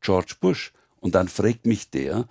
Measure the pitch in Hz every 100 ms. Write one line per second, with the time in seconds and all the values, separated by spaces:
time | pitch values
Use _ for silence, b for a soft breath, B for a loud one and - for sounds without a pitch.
0 | - 92 - - 185 156 - _ _ _
1 | 98 92 92 - 104 117 117 107 - 67
2 | 67 101 120